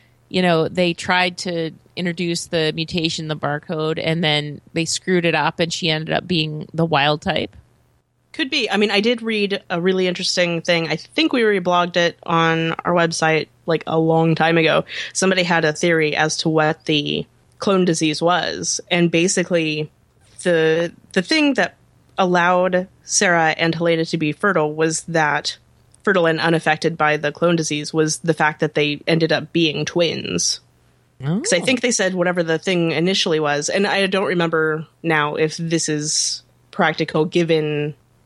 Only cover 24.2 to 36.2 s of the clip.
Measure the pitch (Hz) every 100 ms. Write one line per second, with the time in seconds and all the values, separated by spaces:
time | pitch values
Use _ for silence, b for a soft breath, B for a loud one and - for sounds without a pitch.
24.2 | 151 147 208 180 151 151 160 160 - 165
25.2 | 151 147 - - _ _ _ _ - 190
26.2 | 165 160 165 165 160 156 160 165 151 151
27.2 | 147 - 175 165 156 147 147 160 156 -
28.2 | 165 156 156 156 - - 147 143 - 165
29.2 | 160 151 151 175 160 143 151 175 165 -
30.2 | - 87 - - - _ _ _ _ _
31.2 | 135 185 381 175 247 247 247 - 190 185
32.2 | 175 180 165 160 - 180 165 147 175 190
33.2 | 190 156 147 143 151 196 202 196 190 196
34.2 | 190 175 165 165 160 156 151 _ 165 156
35.2 | 147 - 156 - 165 165 156 151 151 -